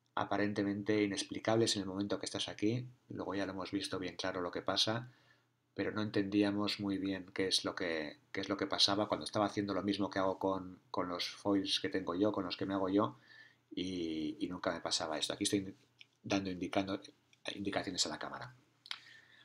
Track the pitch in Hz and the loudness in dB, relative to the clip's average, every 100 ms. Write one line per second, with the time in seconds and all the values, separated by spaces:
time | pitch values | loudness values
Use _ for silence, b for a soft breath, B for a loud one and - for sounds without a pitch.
0 | _ - 104 101 104 104 101 101 101 107 | _ -4 0 2 2 2 0 0 2 2
1 | 104 98 - - - 113 113 104 95 92 | 2 0 -4 -4 2 4 4 2 -2 -2
2 | 101 95 - 101 - 90 104 127 127 - | -2 -2 -4 -6 -6 0 0 0 -4 -14
3 | _ - 87 98 95 95 90 98 95 95 | _ -8 -4 -2 -2 -4 -4 -4 -2 -4
4 | 90 85 95 92 87 87 - 98 - 113 | -4 -4 -4 -2 -2 -2 0 2 2 0
5 | 123 b b b b _ _ - 95 101 | -4 b b b b _ _ -4 -2 0
6 | 107 107 98 101 101 101 101 - 101 95 | 0 0 2 4 4 4 0 0 -2 0
7 | 98 95 92 - 95 90 98 - 90 80 | -2 -4 -6 -2 2 2 0 -2 -2 -2
8 | 73 - _ 95 95 98 95 90 - 101 | -4 -8 _ -6 -2 -2 0 2 4 4
9 | 104 87 80 107 101 - 101 95 98 95 | 2 0 0 2 2 2 0 0 0 2
10 | 95 98 95 95 95 95 92 92 _ - | 0 2 2 2 2 0 -4 -12 _ -4
11 | 90 87 - - 104 98 95 - 95 98 | -2 -2 -6 -2 2 4 4 0 2 0
12 | 90 87 107 101 90 87 95 98 95 98 | 0 4 4 4 -2 -2 -2 0 4 4
13 | 117 B B B B B _ - 90 92 | 4 B B B B B _ -6 -4 -2
14 | 82 80 76 - 85 90 95 85 - - | -2 -2 -2 -2 -4 -2 -2 -2 -2 -2
15 | 82 76 - 78 101 101 95 - _ _ | 0 -2 -2 0 2 2 0 -10 _ _
16 | - _ - 98 95 90 87 101 95 98 | -20 _ 0 0 0 -4 -2 0 0 -4
17 | - - _ _ - - 98 95 98 90 | -8 -20 _ _ -8 -4 -2 -2 -2 -2
18 | 82 76 - - - - _ _ - B | -2 -2 -6 -8 -10 -14 _ _ -12 B
19 | B B B B | B B B B